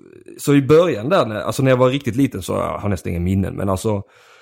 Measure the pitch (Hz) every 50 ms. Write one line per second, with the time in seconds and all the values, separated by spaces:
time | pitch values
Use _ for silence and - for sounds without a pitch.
0 | 50 50 50 50 50 - - - - 147 143 143 135 123 151 165 180 175 127 101
1 | 110 143 196 175 127 110 107 101 - 92 117 - 131 131 127 123 127 127 135 143
2 | - 117 - 127 139 117 - 98 85 - 98 98 90 82 78 76 - 101 98 -
3 | - 98 90 85 87 90 95 98 92 87 87 90 95 101 95 92 - 113 104 101
4 | 101 _ _ _ _ _ _ _